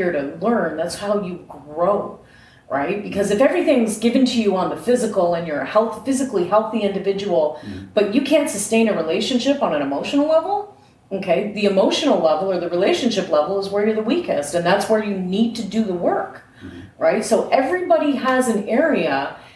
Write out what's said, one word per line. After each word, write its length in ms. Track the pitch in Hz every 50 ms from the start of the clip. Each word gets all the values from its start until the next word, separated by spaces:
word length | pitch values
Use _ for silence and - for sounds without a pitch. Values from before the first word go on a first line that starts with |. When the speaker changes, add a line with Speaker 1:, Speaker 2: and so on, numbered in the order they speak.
Speaker 1:
here 120 | 185 175 165
to 240 | 143 135 143 160 165 175
learn. 320 | 226 240 208 175 160 156
That's 180 | 160 170 175 -
how 260 | - 202 202 208 202 180
you 220 | 175 175 165 - -
grow, 720 | - - - 147 151 160 175 190 - - - - - - - - - - - - - - _ -
right? 320 | - 139 139 170 202 208 208
Because 280 | 185 - 196 202 208
if 100 | 202 208 269
everything's 560 | 294 359 349 285 320 285 254 226 220 214 -
given 260 | - 240 - 269 254
to 140 | 254 - 233 214
you 140 | 202 190
on 140 | 185 175 156
the 60 | 151 -
physical 560 | - 226 247 - 214 214 202 196 175 170 175
and 120 | 170 170
you're 140 | 160 147 143
a 60 | -
health-, 380 | - - 214 226 226 226 - -
physically 400 | 269 262 254 277 - 202 185 175 170
healthy 320 | 202 220 226 220 233 220
individual, 800 | 202 196 190 185 - 196 196 196 202 202 175 165 151 147 - - -
Speaker 2:
Mm-hmm. 240 | 104 98 92 95 - -
Speaker 1:
but 200 | 208 202 - 208
you 80 | 285 269
can't 260 | 247 302 302 285 -
sustain 400 | - 190 - - 226 226 226 214
a 60 | 196
relationship 680 | 165 160 160 170 208 226 - 262 240 - 277 277 277 226
on 120 | 175 160
an 80 | 147 139
emotional 440 | 139 139 - - - 285 285 294 311
level, 480 | 320 320 330 381 403 403 403 - - - - _ _ _ _ - 196
okay? 400 | 190 185 180 170 190 208 202 -
The 120 | 208 202
emotional 520 | 202 190 190 214 - - - 320 277 214 180
level 300 | 165 156 156 - 190 196
or 100 | 185 175
the 100 | 170 170
relationship 580 | 175 175 196 262 349 339 269 226 214 190 180 -
level 300 | 156 151 151 185 196 196
is 100 | 196 196
where 160 | 196 208 208
you're 100 | 220 220
the 80 | 220 220 233 302
weakest, 400 | 359 349 - - - 143 - -
and 100 | 175 175
that's 240 | 175 196 202 202 -
where 160 | 220 214 214
you 120 | 208 196 185
need 360 | 185 180 190 214 233 226 -
to 60 | - 214
do 200 | 185 - 226 214
the 100 | 190 175
work, 480 | 170 180 294 392 - - - - - - - - - -
Speaker 2:
Mm-hmm. 160 | - - - - - - -
Speaker 1:
right? 240 | - 165 190 226 -
So 240 | - 226 180 - -
everybody 640 | - 269 269 - 359 359 - - 330 302 302 285 269
has 320 | 220 - 262 262 254 233 233
an 180 | 214 202 202
area 720 | 208 220 262 320 320 240 185 160 147 139 135 139 - - - - - -